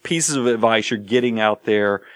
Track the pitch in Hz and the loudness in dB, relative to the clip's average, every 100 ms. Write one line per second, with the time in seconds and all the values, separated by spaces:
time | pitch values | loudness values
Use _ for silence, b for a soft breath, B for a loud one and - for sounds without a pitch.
0 | - 170 156 143 123 113 113 113 107 113 | -6 -2 -2 0 0 2 2 2 0 -6
1 | 101 123 123 113 107 104 - 107 104 101 | -2 0 0 0 0 0 0 0 2 -2
2 | B | B